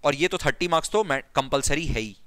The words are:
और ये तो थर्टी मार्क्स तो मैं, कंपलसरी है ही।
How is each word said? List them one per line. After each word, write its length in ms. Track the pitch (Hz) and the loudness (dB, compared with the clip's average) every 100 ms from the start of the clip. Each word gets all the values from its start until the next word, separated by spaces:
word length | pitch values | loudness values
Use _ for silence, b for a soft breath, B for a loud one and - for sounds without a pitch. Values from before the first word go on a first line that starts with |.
और 120 | 147 143 | 0 0
ये 120 | 175 | 0
तो 100 | 180 | 0
थर्टी 300 | 147 - 175 | -2 -2 2
मार्क्स 220 | 165 - | 2 2
तो 140 | 208 | 0
मैं, 200 | 202 135 - - | 0 -2 -2 -2
कंपलसरी 500 | 135 139 135 143 165 | 0 0 2 0 0
है 160 | 120 | -2
ही। 160 | 110 95 | -4 -10